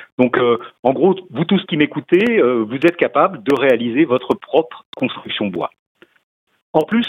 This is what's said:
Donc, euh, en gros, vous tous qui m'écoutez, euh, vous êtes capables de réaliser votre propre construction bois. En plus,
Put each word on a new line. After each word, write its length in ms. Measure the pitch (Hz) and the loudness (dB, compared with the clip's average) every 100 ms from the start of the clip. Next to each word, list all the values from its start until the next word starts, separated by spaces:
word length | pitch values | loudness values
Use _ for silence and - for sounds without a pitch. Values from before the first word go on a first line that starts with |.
| - - | -8 0
Donc, 180 | 123 123 | 0 2
euh, 220 | 123 113 - _ | 2 0 -4 _
en 100 | 120 | -2
gros, 220 | 135 185 185 - | 2 2 0 -4
vous 140 | 135 | -6
tous 200 | 165 190 - | 0 0 0
qui 100 | 156 | -2
m'écoutez, 640 | 147 151 - 180 233 226 | -2 -2 0 0 2 2
euh, 240 | 123 123 107 | 2 0 -2
vous 60 | 135 | 0
êtes 180 | 165 170 | 0 0
capables 480 | 127 139 180 175 | 0 2 0 0
de 100 | - | -2
réaliser 500 | 139 135 117 120 120 | 2 2 2 0 0
votre 300 | 156 127 - | 2 0 0
propre 500 | 120 - 151 160 - _ - | -6 -2 -2 -2 -6 _ -6
construction 500 | 127 - 107 - 101 | -6 -6 -10 -6 -6
bois. 240 | 85 - _ _ _ _ _ _ _ _ _ _ | -6 -8 _ _ _ _ _ _ _ _ _ _
En 100 | 160 | -2
plus, 240 | 156 226 | 0 0